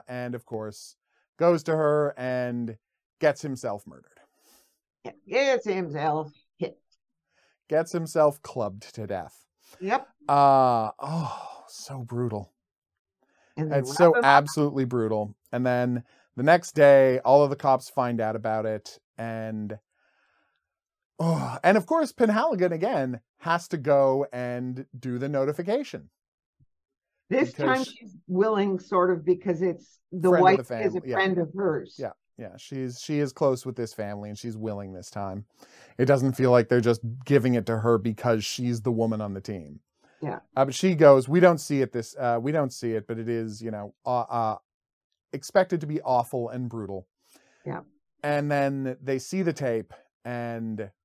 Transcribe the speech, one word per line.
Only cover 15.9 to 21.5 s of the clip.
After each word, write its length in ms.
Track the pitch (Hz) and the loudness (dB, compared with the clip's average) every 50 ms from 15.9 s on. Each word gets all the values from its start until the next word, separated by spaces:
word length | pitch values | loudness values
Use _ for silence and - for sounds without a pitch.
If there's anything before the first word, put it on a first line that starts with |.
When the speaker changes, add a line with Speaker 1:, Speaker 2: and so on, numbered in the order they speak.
| 123 120 120 _ _ _ _ _ _ - | -2 -4 -6 _ _ _ _ _ _ -2
Speaker 1:
the 60 | 127 | 4
next 280 | 151 170 175 165 - | 4 4 4 4 -2
day, 480 | - 156 147 143 139 135 135 131 127 127 | 2 6 8 8 10 8 8 6 4 2
all 240 | - 120 135 143 147 | 4 6 6 6 6
of 60 | 139 | 4
the 40 | 139 139 | 0 -2
cops 320 | - 143 131 123 - - | 0 0 0 0 0 -6
find 320 | - - 127 123 120 113 | -4 -2 -2 -2 -2 -2
out 140 | 113 110 110 110 | -2 -4 -4 -4
about 280 | 107 113 110 110 110 | -4 -2 -2 -2 -2
it, 320 | 110 107 107 - - - - _ _ _ - | -4 -6 -6 -8 -14 -20 -20 _ _ _ -12
and, 600 | 117 117 113 113 110 110 110 107 107 101 107 104 _ _ _ _ _ _ _ _ _ _ _ _ _ _ _ _ _ _ _ _ _ _ _ _ _ _ _ _ | -10 -8 -8 -8 -8 -8 -8 -8 -8 -10 -10 -14 _ _ _ _ _ _ _ _ _ _ _ _ _ _ _ _ _ _ _ _ _ _ _ _ _ _ _ _
oh, 380 | 165 165 165 147 135 123 | -2 0 0 0 -2 -6